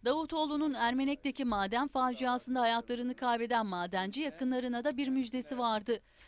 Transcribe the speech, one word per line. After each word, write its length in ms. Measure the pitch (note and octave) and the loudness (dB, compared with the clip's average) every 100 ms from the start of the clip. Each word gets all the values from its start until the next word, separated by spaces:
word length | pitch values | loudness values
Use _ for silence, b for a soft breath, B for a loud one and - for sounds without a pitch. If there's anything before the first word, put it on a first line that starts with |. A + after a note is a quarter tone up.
| A#3 | 0
Davutoğlu'nun 680 | D4 D#4 D#4+ D4+ D4 D4+ | 0 0 -2 0 0 0
Ermenek'teki 720 | B3 A#3 B3+ C4+ C#4+ C#4 B3+ B3+ | 0 0 2 0 0 -4 -2 -2
maden 420 | G#3 G3 A3+ C#4 | 0 2 2 0
faciasında 760 | C4+ B3+ B3 B3+ B3 B3 B3+ | 2 0 0 0 0 0 2
hayatlarını 540 | A#3 A#3 A#3 A#3+ B3 B3 | 4 2 0 -4 -4 -2
kaybeden 500 | B3 A#3 A#3 A#3+ G#3+ | 0 0 2 2 2
madenci 560 | F3+ F3 F#3 F#3+ G#3 | -2 -2 0 -2 -2
yakınlarına 640 | D4+ D#4+ B3+ B3+ B3 A#3+ | -4 -2 -2 0 0 0
da 140 | B3 C4 | -2 0
bir 100 | C#4 | 0
müjdesi 500 | C4+ A#3+ B3+ A#3+ B3+ | 0 0 -4 -4 -2
vardı. 420 | A#3+ A3 G#3 A3+ b b | 0 0 0 -2 b b